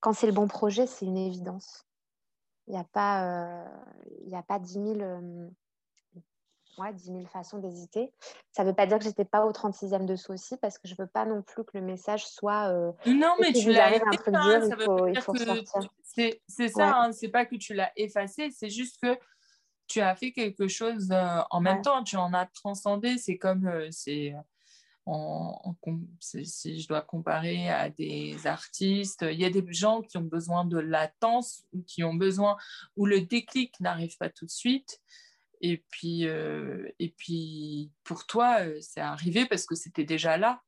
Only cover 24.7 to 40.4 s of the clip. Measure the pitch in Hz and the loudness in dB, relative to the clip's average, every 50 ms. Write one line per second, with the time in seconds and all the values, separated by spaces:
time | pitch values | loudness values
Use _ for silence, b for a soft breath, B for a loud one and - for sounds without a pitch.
24.7 | b b b b b b _ - 160 156 151 156 156 160 165 170 - - - 190 | b b b b b b _ -6 -6 -4 -4 -6 -6 -4 -6 -6 -8 -8 -8 -10
25.7 | 170 - - - 160 165 170 175 - - - - - - 143 165 - - - 165 | -10 -8 -6 -6 -6 -6 -8 -10 -16 -16 -16 -12 -10 -10 -10 -10 -10 -10 -10 -10
26.7 | 160 160 156 - 156 151 151 _ - 165 165 165 160 156 160 170 175 175 175 175 | -8 -10 -6 -4 -4 -4 -4 _ -8 -6 -2 -2 -2 0 0 -2 -4 -2 -2 0
27.7 | 165 147 151 160 156 156 156 156 147 147 147 151 151 147 151 147 151 160 - - | 0 0 0 -2 -4 -8 -8 -8 -6 -6 -8 -8 -10 -6 -4 -4 -4 -4 -6 -14
28.7 | - - 190 196 196 202 202 196 - - 175 160 156 160 185 185 185 196 180 175 | -6 -2 0 2 2 2 0 -4 -6 -4 -4 -4 -2 0 0 2 2 0 -2 -2
29.7 | 175 165 190 214 220 226 220 - - 185 170 160 160 165 165 170 170 175 180 175 | -4 0 2 2 2 2 -2 -6 -6 -6 -6 -4 -4 -4 -2 0 0 0 0 2
30.7 | 170 165 156 160 160 156 156 156 _ _ - 226 233 247 240 - - - _ _ | 0 0 0 2 2 0 0 0 _ _ 0 2 2 2 0 -2 -10 -16 _ _
31.7 | - 185 175 _ - - 170 165 165 170 190 196 190 190 202 202 208 202 B B | -12 -12 -12 _ -4 -2 -2 0 2 2 2 2 2 4 2 2 2 0 B B
32.7 | B B B B B - 202 202 208 196 180 175 - 233 233 - - 262 254 240 | B B B B B 0 2 4 4 4 4 2 0 -2 -2 0 0 0 0 0
33.7 | _ - 185 180 175 165 165 165 - - 180 180 - - - 165 - - - 240 | _ -4 -4 -4 -2 -2 -4 -6 -6 -6 -8 -8 -6 -10 -14 -12 -12 -4 0 2
34.7 | 254 269 269 - - _ b b b b b b b b b b _ _ - 170 | 2 0 0 -6 -20 _ b b b b b b b b b b _ _ -2 -2
35.7 | 175 160 _ _ - - - 170 170 170 165 160 160 156 156 151 151 151 147 139 | -2 -2 _ _ -18 -10 -6 -6 -2 -2 -2 -2 -2 -2 -4 -4 -6 -6 -6 -8
36.7 | - - - - - _ 170 165 - _ - - 170 165 160 156 156 151 151 151 | -8 -8 -10 -12 -8 _ -8 -8 -8 _ -10 -6 -6 -6 -6 -6 -8 -10 -10 -8
37.7 | 151 147 147 151 _ _ _ - 170 160 - _ - 214 233 247 240 220 185 165 | -8 -8 -8 -10 _ _ _ -12 -12 -12 -10 _ 2 4 4 6 4 4 2 0
38.7 | 156 151 - - - - 151 147 147 147 156 175 165 208 254 247 214 - - - | -6 -8 -12 -12 -8 -6 -6 -6 -6 -4 -4 0 2 2 2 2 0 -2 -2 -4
39.7 | 170 165 - - - - 151 147 165 156 160 165 160 170 | -6 -8 -8 -10 -4 -4 -2 -2 0 0 2 2 2 4